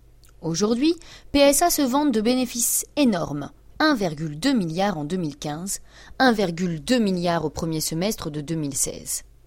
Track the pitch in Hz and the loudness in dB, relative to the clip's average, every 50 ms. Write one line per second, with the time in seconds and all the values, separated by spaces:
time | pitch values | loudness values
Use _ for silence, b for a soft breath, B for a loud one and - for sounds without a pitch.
0 | - - - - - - - - - 160 165 160 208 214 240 240 277 320 349 B | -20 -20 -20 -20 -20 -20 -18 -10 -6 -4 -2 0 0 0 2 2 2 2 0 B
1 | B B B B B B - 285 277 277 285 - 349 349 330 - 285 247 247 285 | B B B B B B 4 6 6 6 6 6 4 2 2 2 2 2 2 2
2 | 302 294 226 220 202 233 254 254 254 240 - 240 226 - - - - - - 294 | 2 2 2 2 2 2 2 2 0 -2 -2 -4 -2 -2 -2 -2 -4 -4 0 2
3 | 294 240 208 170 156 147 143 147 139 135 - - _ - - - 202 311 294 220 | 2 4 2 2 -2 -4 -6 -6 -8 -10 -12 -18 _ -16 -4 0 2 2 2 2
4 | 202 170 151 143 165 156 147 151 160 269 277 233 180 160 160 180 190 208 190 156 | 0 -2 -4 -4 -6 -6 -6 -2 0 2 2 2 0 0 0 0 0 0 0 -2
5 | 147 147 185 190 170 151 139 - - 151 147 156 180 196 - B B B B B | -4 -4 -4 -4 -4 -4 -6 -6 -8 -8 -8 -6 -8 -8 -10 B B B B B
6 | B B B - 254 254 226 202 202 180 170 160 185 175 165 156 139 - 254 254 | B B B 2 4 4 4 4 0 -2 -2 -2 -4 -4 -4 -4 -2 0 2 2
7 | 220 196 185 180 175 175 170 165 156 151 - - 180 165 160 156 151 - 160 160 | 2 2 0 0 0 0 0 0 -2 -4 -4 -4 -4 -4 -4 -4 -4 -4 -4 -2
8 | 180 214 220 - - 160 147 151 147 139 165 160 151 139 135 127 - - - - | -2 -2 -4 -4 -8 -8 -8 -8 -6 -4 -4 -4 -4 -4 -4 -4 -4 -4 -6 -8
9 | - - - - - - - - - | -10 -10 -10 -10 -10 -14 -20 -20 -20